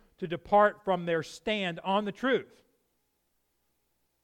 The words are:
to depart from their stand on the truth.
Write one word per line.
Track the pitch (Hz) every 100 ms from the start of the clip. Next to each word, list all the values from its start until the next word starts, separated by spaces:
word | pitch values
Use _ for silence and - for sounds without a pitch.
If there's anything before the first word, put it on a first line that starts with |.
| _ _
to | 175
depart | 170 - 208 208 202
from | - 180 170
their | 165
stand | 151 - - 214 185 170 180
on | 196
the | 208
truth. | - 254 220 - - _ _ _ _ _ _ _ _ _ _ _ _ _ _ _ _